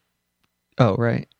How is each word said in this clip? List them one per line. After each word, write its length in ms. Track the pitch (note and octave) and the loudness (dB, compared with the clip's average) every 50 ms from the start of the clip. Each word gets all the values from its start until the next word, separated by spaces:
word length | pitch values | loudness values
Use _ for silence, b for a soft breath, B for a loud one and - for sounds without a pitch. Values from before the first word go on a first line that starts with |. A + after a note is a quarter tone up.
| _ _ _ _ _ _ _ _ _ _ _ _ _ _ - - | _ _ _ _ _ _ _ _ _ _ _ _ _ _ 0 2
Oh, 160 | B2+ G#2+ F#2+ | 2 2 2
right. 300 | - A#2 A#2 A#2+ - - _ _ | 0 -2 -2 -4 -4 -8 _ _